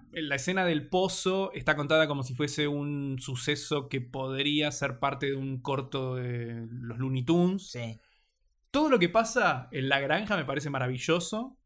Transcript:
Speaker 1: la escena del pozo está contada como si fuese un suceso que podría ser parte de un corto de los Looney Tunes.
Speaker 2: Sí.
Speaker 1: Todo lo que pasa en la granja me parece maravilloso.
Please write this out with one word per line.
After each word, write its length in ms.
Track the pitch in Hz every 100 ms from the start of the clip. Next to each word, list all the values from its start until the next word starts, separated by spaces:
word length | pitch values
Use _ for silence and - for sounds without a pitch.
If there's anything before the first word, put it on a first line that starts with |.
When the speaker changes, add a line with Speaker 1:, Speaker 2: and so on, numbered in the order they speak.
| -
Speaker 1:
la 220 | 170 151 139
escena 280 | 180 190 180
del 220 | 156 131
pozo 640 | 185 185 180 185 190 196
está 220 | - 123 151
contada 320 | 143 156 156
como 160 | 143
si 100 | 131
fuese 360 | 127 147 - 147
un 480 | 147 143 143 139 135
suceso 680 | - 127 - 147 - 147 127
que 100 | 135
podría 720 | 123 135 131 135 143 147 147
ser 260 | 147 139 127
parte 260 | 143 127 139
de 80 | 135
un 260 | 135 131
corto 540 | 127 135 131 135 127 127
de 500 | 123 120 117 117 113
los 260 | 123 117 113
Looney 260 | 131 131
Tunes. 460 | 127 170 180 190 -
Speaker 2:
Sí. 300 | 123 117 110 _ _ _ _ _ _ _
Speaker 1:
Todo 180 | 277 311
lo 80 | 247
que 120 | 170
pasa 580 | 220 226 254 190 135 -
en 160 | 143 135
la 100 | 139
granja 380 | 139 165 208 196
me 80 | 131
parece 240 | 139 147
maravilloso. 880 | 139 127 127 - 170 170 214 254 -